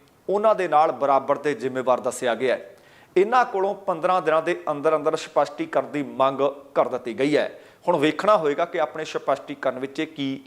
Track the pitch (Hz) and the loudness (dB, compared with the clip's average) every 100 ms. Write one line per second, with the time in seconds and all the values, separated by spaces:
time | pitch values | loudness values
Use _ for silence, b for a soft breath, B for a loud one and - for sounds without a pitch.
0 | _ _ - 202 220 190 175 151 160 127 | _ _ -4 2 2 2 2 4 2 2
1 | 139 135 131 135 147 139 127 131 127 120 | 2 2 2 0 0 -2 -4 -2 0 0
2 | 123 - 123 113 127 104 - - b b | 0 -2 -2 0 0 -2 -4 -20 b b
3 | b 180 208 247 240 196 190 196 - 165 | b 2 4 4 2 0 -2 -4 -4 -2
4 | 180 185 156 160 160 175 - 143 156 156 | 0 2 2 2 0 -4 -4 0 2 2
5 | 151 156 - 156 143 - 156 143 120 147 | 0 -2 -2 0 0 -2 -2 -2 -2 -6
6 | 127 120 135 135 139 - - 165 123 123 | -6 0 0 2 -2 -2 -4 -2 0 -2
7 | 120 107 143 139 98 - B B - 170 | -6 -2 2 2 0 -8 B B 0 2
8 | 151 - 196 208 151 147 170 175 151 160 | 2 2 2 2 2 -2 -2 -2 -4 -4
9 | 156 160 - 135 - 143 135 127 135 147 | -8 -6 -2 -4 -4 -4 -4 -4 -8 -6
10 | 156 147 135 135 | -6 -4 -6 -6